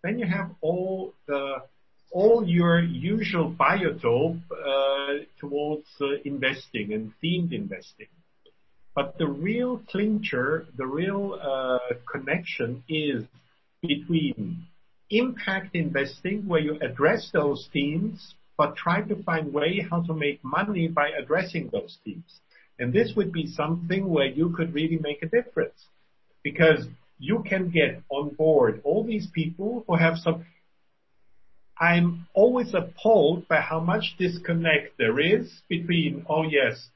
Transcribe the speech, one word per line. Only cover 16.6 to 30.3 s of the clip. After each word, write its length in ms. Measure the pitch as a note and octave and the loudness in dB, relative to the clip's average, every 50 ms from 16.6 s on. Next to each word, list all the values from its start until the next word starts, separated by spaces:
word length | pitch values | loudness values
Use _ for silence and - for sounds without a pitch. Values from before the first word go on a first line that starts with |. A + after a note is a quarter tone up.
you 180 | D3+ D3 D3 D3+ | 2 0 -4 -4
address 480 | D3 B2 A#2+ A#2+ C3+ D#3+ A3 A3 - - - | -6 -6 -2 0 0 0 0 0 -4 -2 0
those 360 | D#3+ D3+ C#3+ C#3 A#2 - - - | 0 2 2 -2 -2 -6 -4 -2
themes, 640 | D3 C#3 C#3+ D3+ E3+ G3+ A3 A3 - - - - _ _ _ _ | -2 0 0 0 -2 -2 -4 -6 -10 -18 -20 -20 _ _ _ _
but 200 | - D3+ D3 - | 0 0 0 0
try 260 | - - E3+ F3 - - | -4 -2 0 0 0 0
to 200 | - G3+ - - | -2 -6 -6 -4
find 280 | - E3+ D#3+ D#3 C#3+ C#3 | -2 -2 -2 -2 -2 -2
way 340 | D3 D3 E3 F#3 G3+ F3 - | 0 0 0 0 -2 -4 -2
how 120 | E3+ E3+ E3+ | -2 -2 -2
to 100 | E3+ D#3+ | -2 -2
make 280 | D#3 D3 D3 C#3+ - - | -2 -2 -2 -2 -4 -8
money 460 | C3 C#3+ D#3+ G3+ G#3 G#3 F3+ E3 E3 | -4 -2 -2 -2 -2 0 -2 -2 0
by 200 | E3 D#3 D3 D3 | 2 0 0 0
addressing 600 | D3 D3 C3 A#2+ D3+ F3+ F#3 F3+ - E3 C#3 - | -2 -6 -2 0 0 0 0 -2 -6 -8 -6 -4
those 280 | - - - - - _ _ | -4 -6 -6 -6 -16 _ _
themes. 360 | A2 F#2+ - - _ _ _ _ _ _ _ _ _ _ _ | -12 -12 -12 -14 _ _ _ _ _ _ _ _ _ _ _
And 140 | B2+ B2 B2 | -4 0 2
this 220 | G3+ A#3 A3 - | 2 2 2 0
would 160 | G#3+ G3 E3 E3 | 0 -2 0 -2
be 140 | E3 D3+ | -4 -6
something 600 | - - - D3 D#3 E3+ F3 E3+ E3 F3+ G3 G3 F#3+ | -6 -4 -4 -2 -2 -2 -2 -2 -2 -2 -2 0 0
where 180 | E3 D3 C3+ | 2 2 2
you 240 | C3+ B2+ C#3+ E3 F3 | 2 2 0 0 0
could 220 | E3+ E3+ E3 C#3 C3+ | 0 -2 -4 -2 -2
really 260 | D3 D#3 E3 E3 D#3 | -2 0 0 0 -2
make 240 | D3+ D3 D3 - - | -2 -4 -6 -6 -6
a 40 | |
difference, 640 | D#3+ - A#3+ A#3+ - - - - - - _ - _ _ _ _ _ _ _ _ _ _ _ _ | 0 0 0 0 0 -2 -2 -2 -2 -4 _ -20 _ _ _ _ _ _ _ _ _ _ _ _
because 440 | D3 - - D#3+ D#3+ D#3+ C#3 - - - - _ _ _ _ | -8 2 6 6 6 6 4 2 -8 -14 -18 _ _ _ _
you 240 | B2+ C#3 G#3 A3+ - - | -4 -2 -2 -2 -2 -2
can 220 | G3 F#3+ F#3 F3 | -2 -2 -2 0
get 320 | E3+ E3 D3 B2+ - - - - | 2 2 2 2 0 -6 -10 -6
on 260 | C3+ C#3+ D3+ D3 - | -6 -4 -4 -6 -2
board 460 | - D#3 D#3+ D#3 C#3+ B2 A2 G#2 - - | 2 4 4 6 6 6 4 2 0 -2
all 180 | C#3+ E3 G#3 A3 | 0 0 0 0
these 240 | A#3 A3 G#3 E3+ - - | -2 -4 -4 -4 -4 -4
people 500 | E3 D#3 D#3+ - - F#3+ G#3+ B3 A#3+ A3 | -2 -2 -2 -4 -4 -6 -4 -4 -6 -2
who 100 | - F3 | 0 2
have 200 | E3+ E3+ E3 E3 - | 4 4 2 2 2
some, 260 | - E3+ | 0 -2